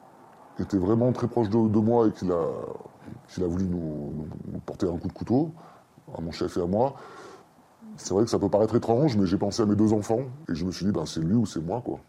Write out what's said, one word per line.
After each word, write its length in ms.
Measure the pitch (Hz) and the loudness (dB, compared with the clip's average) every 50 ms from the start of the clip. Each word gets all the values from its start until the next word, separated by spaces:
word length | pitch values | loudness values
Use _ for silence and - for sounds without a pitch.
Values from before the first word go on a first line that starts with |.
| - - - - - - - - - - - - | -20 -20 -20 -20 -20 -20 -20 -20 -20 -14 -8 -8
était 180 | 95 - 104 95 | -4 0 0 2
vraiment 340 | 87 98 113 117 120 127 | 4 4 4 4 4 2
très 160 | 113 - 123 107 | 2 0 -2 -2
proche 200 | - 117 113 98 | 0 0 0 2
de, 200 | 110 117 110 107 | 4 4 4 4
de 100 | 104 110 | 4 4
moi 300 | 107 113 117 120 113 107 | 4 4 4 4 4 4
et 40 | |
qu'il 200 | - - 98 90 | 2 0 -2 0
a, 140 | 90 85 80 71 65 53 - - - - - - - - - - - - - - | 0 0 0 -2 -2 -6 -8 -10 -10 -12 -14 -18 -20 -20 -18 -18 -18 -18 -16 -12
qu'il 120 | - 90 92 | -6 -4 -2
a 20 | |
voulu 180 | 87 85 92 95 | -2 0 0 -2
nous, 480 | 90 90 87 82 78 76 76 73 71 | -2 -2 -2 -4 -4 -6 -6 -6 -8
nous, 160 | 73 76 76 - - - - - | -8 -8 -8 -8 -10 -12 -12 -10
nous 80 | - - | -10 -10
porter 260 | - - - - - | -10 -10 -6 -4 -2
un 100 | 87 85 | -2 -2
coup 120 | 85 - 90 | -2 -6 -6
de 40 | |
couteau, 400 | - - 87 - 110 135 165 160 - - - - - - - _ _ - - - 127 | -6 -6 -2 0 2 2 0 0 -6 -12 -18 -20 -20 -20 -20 _ _ -20 -20 -16 -12
à 40 | - | -10
mon 120 | 82 82 | -8 -8
chef 240 | - - 87 90 - | -6 -4 -6 -4 -2
et 40 | 98 | -2
à 60 | 87 | 0
moi, 300 | 87 95 107 127 139 135 - - - - - - - - - - _ _ _ - _ _ - - - - | 0 2 2 2 0 -2 -6 -16 -18 -18 -18 -18 -18 -20 -20 -20 _ _ _ -20 _ _ -20 -20 -18 -16
c'est 180 | - - - 90 | -12 -6 0 2
vrai 100 | 98 117 | 2 2
que 60 | 113 | 4
ça 80 | - 92 | 2 2
peut 100 | 101 95 | 2 4
paraître 280 | - 101 110 107 110 | 4 4 4 4 2
étrange, 400 | 113 - - 117 123 156 151 117 | 2 2 2 2 4 4 4 4
mais 100 | 104 98 | 4 2
j'ai 100 | 85 98 | 2 2
pensé 260 | 85 104 101 95 - | 2 0 0 0 2
à 40 | 110 | 2
mes 100 | 101 104 | 4 4
deux 160 | 104 110 104 | 4 4 4
enfants 300 | 110 104 104 - 113 120 135 127 127 147 160 - | 4 2 2 0 -2 -2 -2 -6 -10 -12 -8 -6
et 60 | 82 | -4
je 100 | 78 87 | -4 -2
me 80 | 92 | -4
suis 140 | 82 - 85 | -4 -2 -2
dit, 60 | 101 | 0
ben, 120 | 101 - 78 | 0 0 -2
c'est 160 | 73 - 82 | -4 -4 -2
lui 140 | 80 85 107 | 0 2 2
ou 120 | 120 110 | 2 2
c'est 140 | 95 - 90 | 0 -2 -4
moi, 200 | 78 85 104 123 - | -4 -4 -4 -4 -4
quoi. 160 | - 80 69 - | -6 -8 -8 -10